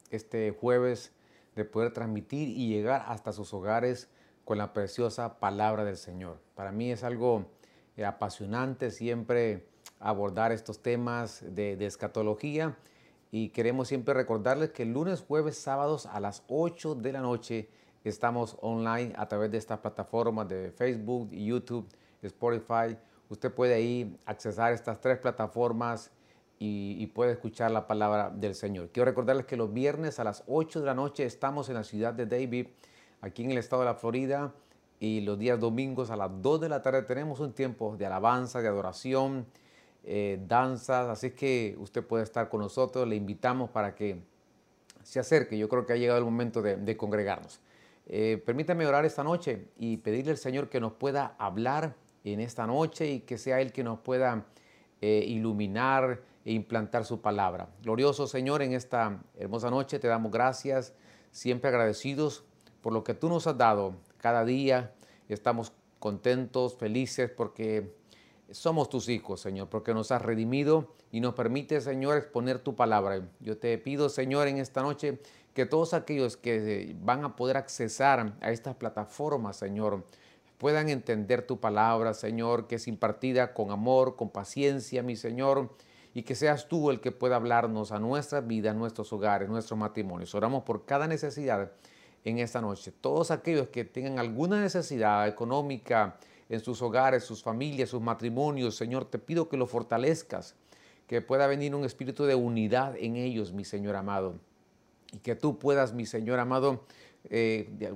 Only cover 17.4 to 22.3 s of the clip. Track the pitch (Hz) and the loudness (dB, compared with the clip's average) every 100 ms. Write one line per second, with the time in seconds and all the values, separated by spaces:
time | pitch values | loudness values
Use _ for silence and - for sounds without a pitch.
17.4 | - 113 107 _ _ _ 107 101 120 120 | -4 -6 -8 _ _ _ -8 0 0 0
18.4 | 113 - 110 113 113 117 120 104 107 104 | -2 -4 -4 0 0 0 -2 -4 -4 0
19.4 | 107 107 - 107 107 - 98 117 117 110 | 0 -2 -4 -6 -4 -6 -4 0 2 0
20.4 | 101 95 92 - 123 117 107 123 110 90 | -4 -4 -6 -2 -2 0 -2 -4 -4 -6
21.4 | 104 120 120 120 101 - _ _ 101 | -2 -2 -2 -8 -8 -16 _ _ -14